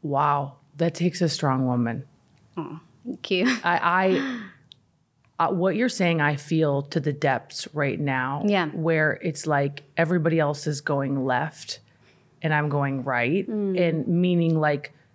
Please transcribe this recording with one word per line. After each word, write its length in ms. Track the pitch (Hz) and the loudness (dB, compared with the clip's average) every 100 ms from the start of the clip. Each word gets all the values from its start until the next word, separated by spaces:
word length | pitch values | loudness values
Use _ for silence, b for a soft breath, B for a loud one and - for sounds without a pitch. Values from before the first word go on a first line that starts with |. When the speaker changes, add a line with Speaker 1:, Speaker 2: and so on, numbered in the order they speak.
Speaker 1:
Wow. 540 | 156 139 147 143 139 - _ - | -2 0 2 0 -2 -10 _ -2
That 160 | 165 | -2
takes 260 | 165 175 170 | 2 -2 2
a 80 | 170 | -2
strong 380 | 160 147 131 131 | 0 0 2 2
woman. 380 | 123 117 120 127 _ _ _ _ - | 2 0 -2 -10 _ _ _ _ -10
Speaker 2:
Oh, 240 | 156 160 - _ | -10 -10 -18 _
thank 260 | 240 - - | -12 -12 -2
you. 140 | 185 233 | 0 2
<laughs> 160 | 240 | 0
Speaker 1:
I, 760 | 175 175 170 180 190 185 269 247 196 B _ - _ _ _ _ _ - | 0 0 2 2 2 2 0 -6 -12 B _ -20 _ _ _ _ _ -4
I, 60 | 160 | -2
uh, 60 | |
what 240 | 180 185 190 | 2 0 2
you're 120 | 247 | 0
saying, 320 | - 180 165 | 2 2 4
I 160 | 147 143 | 2 0
feel 460 | - 160 156 143 | -2 2 2 0
to 180 | 143 170 | -2 -2
the 120 | 147 | -2
depths 540 | 143 143 127 - - - | 0 0 0 -4 -12 -10
right 240 | 151 139 - | -4 -2 -2
now, 440 | 147 131 127 143 208 | -2 -2 -2 -2 0
Speaker 2:
Yeah. 220 | 202 165 | 0 0
Speaker 1:
where 500 | - 160 160 156 - | -2 0 2 2 0
it's 240 | 175 143 - | -4 -6 0
like 360 | 143 143 143 - - | 0 0 -4 -10 -2
everybody 420 | 165 180 160 165 | 2 2 2 2
else 280 | 147 147 - | 0 0 -4
is 140 | 147 | -4
going 440 | - 143 139 139 | -2 -2 0 -2
left 560 | 131 127 156 - - - b b b b b b | 0 0 -2 -8 -12 -14 b b b b b b
and 100 | 160 | 0
I'm 140 | 151 147 | 0 2
going 340 | 143 139 135 | 0 0 -2
right. 440 | 123 127 120 180 190 | -2 0 2 0 -2
Speaker 2:
Mm. 320 | 214 202 185 | -2 -2 2
Speaker 1:
And 260 | 175 165 - | 2 2 0
meaning, 500 | 170 180 175 165 160 | 2 4 4 4 2
like, 340 | 151 147 - b b | 2 0 -4 b b